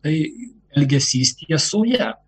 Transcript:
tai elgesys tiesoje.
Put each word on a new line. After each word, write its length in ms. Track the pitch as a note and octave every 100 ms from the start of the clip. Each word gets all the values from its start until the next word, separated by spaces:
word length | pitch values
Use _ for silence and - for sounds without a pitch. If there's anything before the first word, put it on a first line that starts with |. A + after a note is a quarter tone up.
tai 120 | D3+ D#3+ D3+ - - - _
elgesys 680 | D3 C#3 C#3 - B2+ C3 -
tiesoje. 760 | - D#3 - G#3 A3+ B3 A2+ -